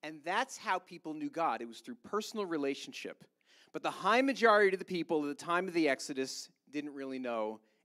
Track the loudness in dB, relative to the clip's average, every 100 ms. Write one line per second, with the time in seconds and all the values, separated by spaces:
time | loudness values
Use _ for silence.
0 | -10 -10 -2 -2 -2 -6 -2 -2 -2 -12
1 | -8 -6 -6 0 0 0 -6 -10 -12 -14
2 | -4 -4 -4 -6 -4 -2 -2 -4 -8 -12
3 | -12 -14 -20 _ _ _ _ -6 -6 -2
4 | 4 6 4 4 8 8 6 2 -2 -4
5 | 0 0 0 -6 0 0 2 2 2 2
6 | -2 -4 -6 -6 -14 _ _ -8 -8 -10
7 | -10 -6 -4 -2 -2 -4 _ _